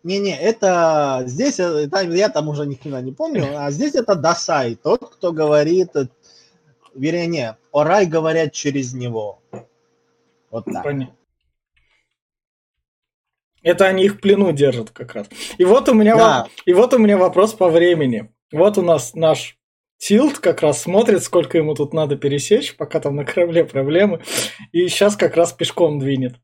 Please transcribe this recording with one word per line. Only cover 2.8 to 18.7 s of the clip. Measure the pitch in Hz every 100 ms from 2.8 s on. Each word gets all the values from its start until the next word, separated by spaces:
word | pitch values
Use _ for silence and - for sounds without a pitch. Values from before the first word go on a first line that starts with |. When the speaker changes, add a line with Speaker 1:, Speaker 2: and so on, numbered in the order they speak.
| 151 135
Speaker 1:
не | 131
помню, | 139 320 254 139 147
а | 143
здесь | 143 285
это | 277 226 190
Дасай, | 156 165 - 156 120
тот, | 110 151 233 -
кто | _ 180
говорит, | 156 151 151 151 180 180 143
э, | 127 _ _ _ _ _ _ _ _ 135
вернее, | 147 175 170
не, | 165 117 110 _
Орай | 143 151 202 185
говорят | 160 160 160 156
через | - 147 139 123 127
него. | 123 113 104 - _ - - _ _ _ _ _ _ _ _
Вот | 113 -
так. | -
Speaker 2:
Поня-, | 147 139 127 _ _ _ _ _ _ _ _ _ _ _ _ _ _ _ _ _ _ _ _ _ _ _ _ _
это | 165 175 190
они | 190 196
их | 202
в |
плену | 202 196 190
держат | 143 143 123 110
как | - 123
раз. | 113 101 - - -
И | 180
вот | 247 -
у |
меня | 220 214 226
Speaker 1:
Да. | 226 131
Speaker 2:
во-, | - - -
и |
вот | 180 240
у | 254
меня | 214 202
вопрос | 185 175 214
по | - 180
времени. | 165 175 165 139 113 101 _ _
Вот | 151 196